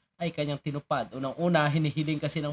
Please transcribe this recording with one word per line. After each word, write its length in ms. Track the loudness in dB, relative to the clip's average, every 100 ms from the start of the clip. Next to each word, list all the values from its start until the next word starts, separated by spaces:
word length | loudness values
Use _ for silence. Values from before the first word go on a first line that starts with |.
| _ -6
ay 160 | -4
kanyang 240 | -2 -2 -2
tinupad. 480 | -4 -6 -2 -2 -2
Unang-una, 480 | -4 -6 0 2 4 4
hinihiling 480 | 4 2 0 0 0
kasi 240 | -2 -2
ng 100 | -4